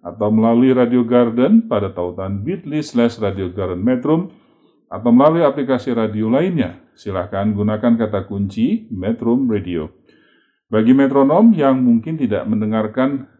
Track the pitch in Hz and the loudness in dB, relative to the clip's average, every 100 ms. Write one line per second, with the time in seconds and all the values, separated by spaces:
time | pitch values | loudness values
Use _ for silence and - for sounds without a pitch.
0 | 87 92 107 110 113 117 131 127 120 123 | -14 -4 0 2 4 4 4 4 2 2
1 | 117 123 120 117 135 226 226 107 98 90 | 2 2 2 2 4 4 4 -2 -4 -6
2 | 87 90 95 98 113 196 147 151 147 120 | -8 -6 -8 -6 -6 -8 -6 -8 -4 0
3 | 117 - 101 95 92 92 92 90 110 127 | 0 0 -6 -4 -8 -6 -6 -4 -2 -2
4 | 135 160 185 - _ _ _ _ _ 101 | 0 -2 -2 -14 _ _ _ _ _ -6
5 | 117 120 147 165 151 135 131 127 123 117 | 2 6 6 4 0 0 -2 -2 -2 -2
6 | 110 104 110 127 185 170 92 - _ _ | -2 -2 0 0 0 -2 -4 -6 _ _
7 | 104 95 87 98 104 101 104 107 120 117 | -8 -6 -6 -4 -2 0 -2 0 0 0
8 | 107 101 95 101 98 107 123 220 - 95 | 0 -4 -6 -6 -6 -2 -2 -2 -6 -8
9 | 92 117 117 123 131 104 87 85 76 _ | -6 -4 0 0 0 -2 -4 -6 -8 _
10 | _ _ _ _ _ _ _ 110 113 135 | _ _ _ _ _ _ _ 0 4 4
11 | 139 135 139 160 233 185 139 131 123 117 | 4 2 2 6 4 4 2 2 2 2
12 | 110 160 127 101 - 107 107 110 107 127 | 0 -4 -2 -4 -2 -4 -2 -2 -4 -2
13 | 131 139 - | -4 -4 -10